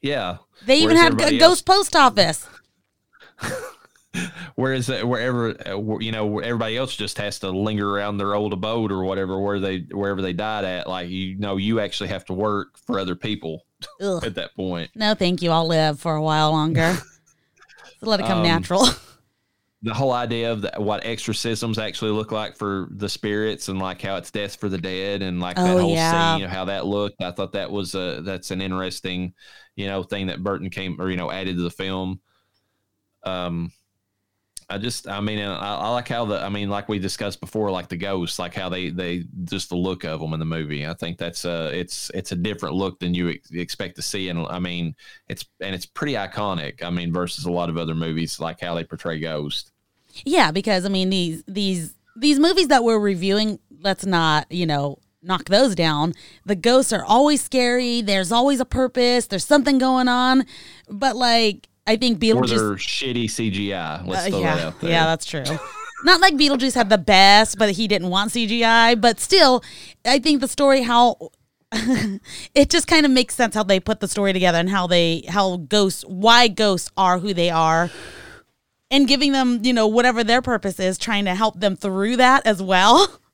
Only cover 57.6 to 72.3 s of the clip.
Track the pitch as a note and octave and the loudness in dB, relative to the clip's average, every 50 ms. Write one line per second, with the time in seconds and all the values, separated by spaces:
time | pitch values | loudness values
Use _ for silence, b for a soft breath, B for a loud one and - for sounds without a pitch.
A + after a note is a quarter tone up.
57.6 | B3 A#3+ A#3+ B3 B3+ A#3+ A#3+ A#3+ A3 G3 G3 F#3+ F#3+ E3+ A#3 A#3 B3+ C#4 C#4+ A#3+ | 2 2 2 0 0 0 -2 -2 0 0 0 0 0 2 2 4 4 4 2 2
58.6 | B3 _ - B3 C4 B3 _ B3 B3 B3 B3 B3 A3+ - G3+ F#3 - - D4 D4 | 0 _ 0 0 0 0 _ 2 2 4 2 2 0 -2 -4 -6 0 4 4 4
59.6 | B3+ D4 C#4 C4 B3+ C4 C4 B3+ B3+ B3 B3 B3 B3+ B3+ C4 C4+ B3 B B B | 4 4 2 4 4 4 2 2 2 2 2 2 4 4 4 4 2 B B B
60.6 | B B B B B _ G3+ G3+ C#4 C4 B3 B3 B3+ A#3+ A#3 A#3 A3+ G#3+ G3+ - | B B B B B _ -8 -2 -2 -2 0 2 2 2 4 4 4 2 0 -2
61.6 | - _ _ _ _ - A3 A3 B3 B3 A#3 E3 A3+ A3 A3 A#3+ - - - - | -12 _ _ _ _ 0 2 2 4 0 2 4 4 4 4 4 4 4 2 2
62.6 | A2 G#2+ G2+ - - - - - C#3 C3 A#2+ A#2+ A#2 G#2+ - - A#2 A2 F#2 G2 | 2 2 0 -2 -4 -6 -4 -4 -4 -2 -2 -2 -2 -2 -2 -2 -2 -2 -2 -2
63.6 | G2+ G2+ G2 F#2 D#2+ D#2 D#2 E2 F2 F2+ F#2 F#3+ G3+ G3 G3 G3 F3+ E3 - F3 | -2 -4 -4 -4 -4 -6 -6 -8 -6 -4 -4 -2 -2 -2 -2 0 0 0 0 -2
64.6 | E3 D#3+ E3 - - E3 E3 E3 D#3+ D#3+ D#3+ D#3 - - - D#3 C3 C3+ D#3 D#3+ | -2 -6 -6 -6 -2 0 2 2 2 2 0 -2 -4 -8 -8 -8 -6 -6 -6 -6
65.6 | - - - - - - - - - D4+ F#4 E4 F#4 G4 D4+ C4 D4+ C#4+ C#4+ B3+ | -8 -12 -14 -14 -14 -14 -14 0 6 6 6 8 8 4 6 6 4 4 4 2
66.6 | B3+ C4+ B3 B3+ A#3 F#3+ G#3+ G3+ E3 - G3+ F#3 G3 G3 G3+ G#3 A3 G#3+ - G3 | 0 0 0 0 2 4 2 2 4 6 8 8 10 10 10 8 6 4 2 2
67.6 | A3 G#3 G3 E3 A3+ G3+ G#3 F#3+ E3+ F3+ F3 F#3+ G#3 A3 - B3 A#3 G#3 A3+ A#3 | 2 2 2 0 0 0 0 0 0 0 0 0 0 0 -2 -2 -2 0 0 2
68.6 | A3+ A3+ - A#3 A3+ A#3 A#3+ A3+ G3 A#3+ A3 - - - F#4+ G4 D#4+ C4+ B3+ B3 | 4 6 6 6 8 6 6 6 4 4 4 2 0 4 6 8 8 8 6 4
69.6 | B B B B B B B B _ A#3+ C4 C#4+ A3 D#4 D4+ C4+ C4+ - - - | B B B B B B B B _ 2 2 2 4 2 2 2 0 -2 0 2
70.6 | C#4+ C#4 C4+ C4+ B3 A#3 A#3+ A#3 B3 A#3+ - _ - - _ _ _ _ _ _ | 4 4 4 4 4 4 6 6 6 6 4 _ -8 -18 _ _ _ _ _ _
71.6 | _ _ A3+ A3 A3 A#3 C4 - G#3+ G#3+ G3 G3 B B | _ _ -6 -4 0 0 0 2 0 -2 -4 -8 B B